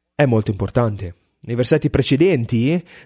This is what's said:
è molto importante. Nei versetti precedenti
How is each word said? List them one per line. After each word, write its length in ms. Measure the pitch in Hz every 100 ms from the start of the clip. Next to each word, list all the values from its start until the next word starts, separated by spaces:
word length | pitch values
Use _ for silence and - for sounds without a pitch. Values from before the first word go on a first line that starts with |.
| _ -
è 100 | 143
molto 240 | 110 107
importante. 640 | 98 98 - 117 98 92 - _ _
Nei 140 | - 120
versetti 360 | 123 156 151
precedenti 920 | - 131 135 185 147 113 117 127 175 - -